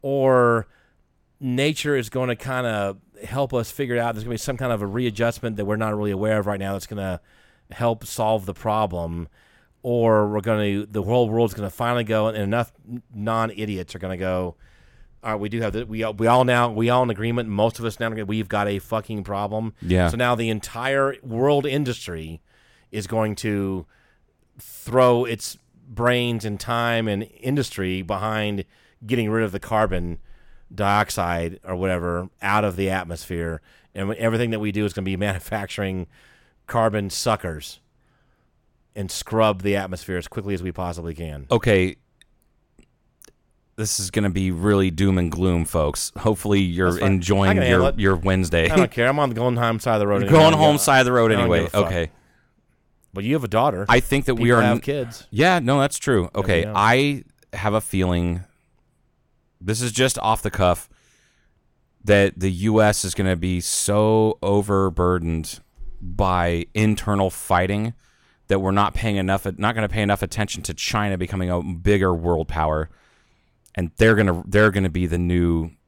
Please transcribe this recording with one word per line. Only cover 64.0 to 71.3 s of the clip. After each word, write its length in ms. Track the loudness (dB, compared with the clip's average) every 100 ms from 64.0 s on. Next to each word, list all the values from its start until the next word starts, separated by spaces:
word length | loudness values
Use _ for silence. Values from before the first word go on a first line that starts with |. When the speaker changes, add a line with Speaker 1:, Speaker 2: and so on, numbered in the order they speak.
| 4 4 4 0
Speaker 2:
overburdened 1160 | 2 2 2 2 2 2 2 2 0 -4 -4 -14 _ _ -12 -10
by 640 | -10 -2 0 2 0 -2 -4
internal 560 | 0 2 2 -2 0 0
fighting 640 | -4 0 2 2 -2 -4 -8 _ _ _ _ _
that 120 | 0
we're 100 | 2
not 240 | 2 2
paying 220 | 0 -2 0
enough, 300 | 0 0 -2 -2
not 160 | -2
gonna 140 | -2 -2
pay 140 | 0
enough 200 | 0 0
attention 400 | -2 -4 -4 -6
to 120 | -8
China 420 | -8 -4 -2 -2 -2
becoming 320 | -4